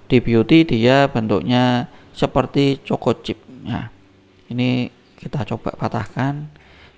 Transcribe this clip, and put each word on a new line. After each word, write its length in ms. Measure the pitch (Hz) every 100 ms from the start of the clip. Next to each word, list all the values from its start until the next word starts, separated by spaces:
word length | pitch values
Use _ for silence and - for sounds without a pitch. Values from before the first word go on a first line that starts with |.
| -
di 160 | 127
Beauty 400 | 120 117 110 165 165
dia 440 | 117 120 135 139
bentuknya 800 | 123 110 101 73 123 123 123 135 - -
seperti 640 | - 139 139 127 143 139 135 -
choco 240 | 143 - 113
chip. 200 | - 110 - 254 -
Nah, 240 | 78 117 - - _ _ _ -
ini 320 | 120 123 127 123 - _ _
kita 240 | - 143 -
coba 280 | - -
patahkan. 800 | - 113 117 107 - 135 143 151 - - - -